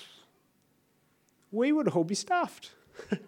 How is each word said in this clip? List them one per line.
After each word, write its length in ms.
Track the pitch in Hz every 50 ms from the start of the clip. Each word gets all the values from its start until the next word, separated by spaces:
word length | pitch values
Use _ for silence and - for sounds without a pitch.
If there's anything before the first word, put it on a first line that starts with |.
| - - - - - _ _ _ _ _ _ _ _ _ _ _ _ _ _ _ _ _ _ _ _ _ _ _ _ _
We 220 | 196 214 247 285 302
would 160 | 311 285 196
all 160 | - 175 165
be 120 | 165 202
stuffed. 560 | - - - 359 359 339 - - - - - -
<laughs> 60 | - _ _ _ - - - 208 - -